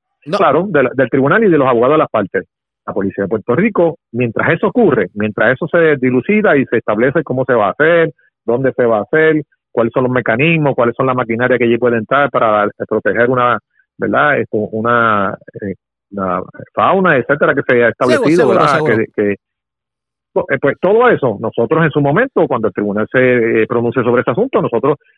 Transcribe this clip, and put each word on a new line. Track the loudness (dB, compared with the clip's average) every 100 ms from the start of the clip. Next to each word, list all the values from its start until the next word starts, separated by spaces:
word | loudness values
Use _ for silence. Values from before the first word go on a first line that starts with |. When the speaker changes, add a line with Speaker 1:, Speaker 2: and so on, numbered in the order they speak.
| _ _ -6
Speaker 1:
No. | 0
Speaker 2:
Claro, | 2 2 0
de | 0
la, | 0
del | 0 0
tribunal | 2 2 2
y | 4
de | 2
los | 2
abogados | 2 2 2
de |
las | 0
partes. | -2 -2 -6 -8 _ _ _ -10
La |
Policía | -6 -4 -4 -4
de |
Puerto | -4 -2 -2
Rico, | 0 0 -2 -2 _
mientras | -6 -4 -2 -2
eso | -2 -2
ocurre, | 2 2 2 -2
mientras | -4 -4 0 0
eso | 0 -2
se | 0 2 2
dilucida | 0 0 0 0 2 2
y | 0
se | -2
establece | -2 0 0 0
cómo | -4 -4 0
se |
va | 0 0
a |
hacer, | 0 2 2 0 -4 _ _ -4
dónde | -2 -2 0
se | 0
va | 0
a |
hacer, | 0 0 2 0 -4 _ _
cuáles | -2 -2
son | 0
los | -2
mecanismos, | -2 -2 0 0 2 0 0
cuáles | -2 0
son | -2
las | -2
maquinarias | -2 -2 0 2
que | 2
allí | 0
pueden | 0 -2
entrar | -2 0 0
para | 0 0 2 0 -4 -6
proteger | -4 -2 0 0
una, | 0 0 -2 _ _ _ -10
¿verdad?, | -4 0 0 0
esto, | -2 -4
una, | -4 -4 -2 0 2 0 -2 -6 -14 -14
eh, | -12 -12 _ _ _
una | -8 -4 -4 -8 -16 -12
fauna, | -2 0 2 2 0
etcétera, | 0 0 0 -2
que | 0
se | 2
ha | 2
establecido, | 0 0 0 2
Speaker 1:
Seguro, | 2
seguro, | 2 2
Speaker 2:
¿verdad? | 2 0
Speaker 1:
seguro. | 0 -2
Speaker 2:
Que, | -2 -2
que, | -4 -4 _ _ _ _ _ _ _ _ _
eh, | -6 -2 -2
pues | -2 0
todo | 0 2 2
eso, | 2 -2 -4
nosotros | -6 -4 -2 0
en | 0
su | 0
momento, | 0 0 0 0 0
cuando | 0 -4
el |
tribunal | -4 -4 -2 -2
se, | 0 2 2 2 0
eh, | 0
pronuncie | 0 -2 -2
sobre | 0 0
ese | 0
asunto, | -2 -2 -2
nosotros, | -2 -2 -2 -4 _